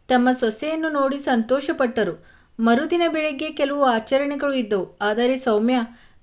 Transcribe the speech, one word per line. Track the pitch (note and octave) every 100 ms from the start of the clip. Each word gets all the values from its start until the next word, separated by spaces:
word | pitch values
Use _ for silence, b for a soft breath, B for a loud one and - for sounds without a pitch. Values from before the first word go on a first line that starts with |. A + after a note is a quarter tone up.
| -
ತಮ್ಮ | B3+ B3
ಸೊಸೆಯನ್ನು | B3+ A3+ A3 D4+ D#4+ D#4+
ನೋಡಿ | D4 C4+ C#4
ಸಂತೋಷಪಟ್ಟರು. | - A#3+ A3 C4+ C#4+ D#4+ B3+ - C4+ - b b b -
ಮರುದಿನ | A3+ A#3 D#4 F4 E4+
ಬೆಳಗ್ಗೆ | D#4+ D#4 C4+ D#4
ಕೆಲವು | D#4 C#4 C#4+
ಆಚರಣೆಗಳು | C4+ A3 A3 C4+ C#4+ C#4+ C#4+
ಇದ್ದವು, | C4+ G#3 G3+ - -
ಆದರೆ | G#3 G#3+ B3 C4
ಸೌಮ್ಯ | C4 G#3+ A3+ B3+ A3+ B B B